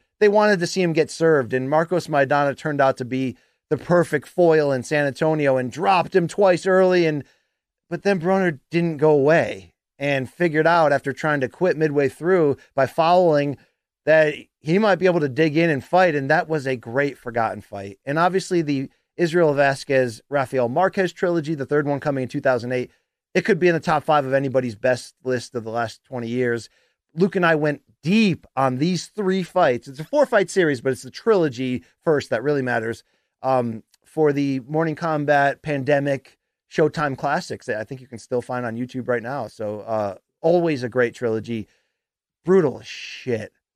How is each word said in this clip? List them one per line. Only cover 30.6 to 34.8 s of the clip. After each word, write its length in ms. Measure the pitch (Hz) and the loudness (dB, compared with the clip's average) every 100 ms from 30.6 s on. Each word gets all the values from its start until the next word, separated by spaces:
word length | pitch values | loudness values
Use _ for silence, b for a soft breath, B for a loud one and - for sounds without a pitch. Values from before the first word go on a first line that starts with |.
| 165 131 | 0 0
but 120 | 131 | -2
it's 100 | 127 | -4
the 80 | 127 | -8
trilogy 760 | - - 208 160 117 131 123 - b | -6 0 2 2 -2 -4 -6 -8 b
first 280 | - 147 - | -2 0 0
that 120 | 117 | -4
really 200 | 131 147 | -2 -2
matters. 420 | 127 117 113 113 _ _ _ _ | 0 -2 -4 -8 _ _ _ _
Um, 420 | 127 131 120 110 - _ _ | -2 0 -2 -6 -14 _ _
for 280 | - 151 | 0 0
the 280 | 143 143 135 | 2 -2 -4
Morning 340 | 120 151 | -4 -4